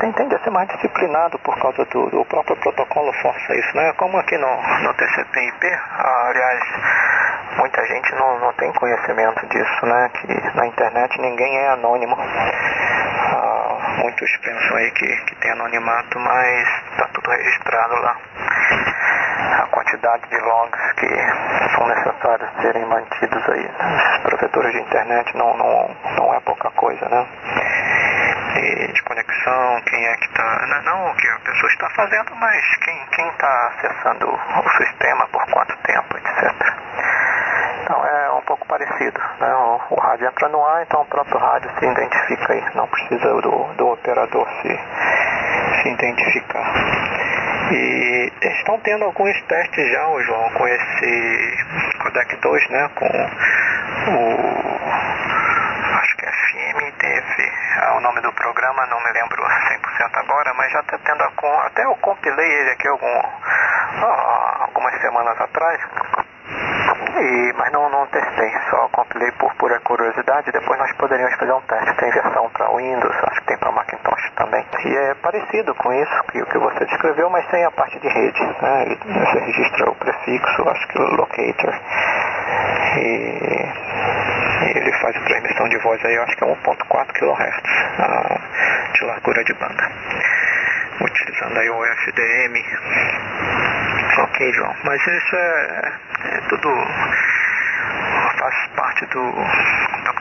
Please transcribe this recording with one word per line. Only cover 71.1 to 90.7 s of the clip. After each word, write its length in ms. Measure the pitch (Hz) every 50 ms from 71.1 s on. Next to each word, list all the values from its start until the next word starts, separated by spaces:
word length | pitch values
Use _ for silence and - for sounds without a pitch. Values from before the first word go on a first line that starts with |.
| 135 127 127 127 123
fazer 180 | - 127 123 127
um 80 | 131
teste, 320 | - - 113 110 113 - 110
tem 160 | - - 120
versão 380 | 113 - - - - - 117 117
pra 160 | - - 104 110 110
Windows, 400 | 117 127 131 131 123 113 113 - - - -
acho 100 | - -
que 60 | - -
tem 100 | - -
pra 140 | - -
Macintosh 600 | 110 113 - - - - - - - - - - -
também. 300 | - 117 110 113 113 120 - - - -
E 100 | 139 131
é 200 | 135 139 135 139
parecido 580 | - - 170 180 214 202 - - 214 220 - -
com 180 | - - 123 123
isso 300 | 135 147 156 - - - -
que 100 | - 123
o 40 | 117
que 120 | - - -
você 280 | 120 117 - - -
descreveu, 440 | - - - - 165 151 147 165 175
mas 200 | 180 175 160 -
sem 140 | - 175 170
a 60 | 165
parte 260 | - - 139 - - 143
de 80 | - 143
rede, 380 | - 120 110 - - - 131 127 - -
né? 220 | - 131 135 135 123
Ele, 160 | - - - -
você 340 | 110 - - - - - -
registra 500 | - - 113 123 123 127 - - - -
o 60 | -
prefixo, 760 | - - 131 127 - - - 123 123 - - 131 - - -
acho 180 | - - - -
que 100 | - -
o 160 | - - -
locator, 580 | - - - - - 120 120 120 - - - - - - - - - - - - - - - - - - - - 139 147 - - - - - - -
e, 40 | - 117 113 110 113 120 - - - - - - - - - - - - - - - - - - - - - - - - - - -
e 120 | - - -
ele 140 | - - - -
faz 160 | - 117 113
a 60 | -
transmissão 480 | - - - 117 - - - - 123 117
de 80 | 113 110
voz 280 | - 113 113 113 -
aí, 100 | 113 117
eu 80 | 117 120
acho 120 | 120 -
que 80 | - -
é 40 | 123
um 80 | - -
ponto 280 | - - - - -
quatro 280 | - - - 135 - -
quilohertz, 480 | - - 71 98 - - - - - - - - - - - - -
ah, 380 | 50 - - 62 - - - - - - - - - - - - - - -
de 120 | - -
largura 380 | 120 117 101 - - 117 117 113
de 100 | - -
banda, 360 | - - - - - - - - - - - - - - - - - - - - - - -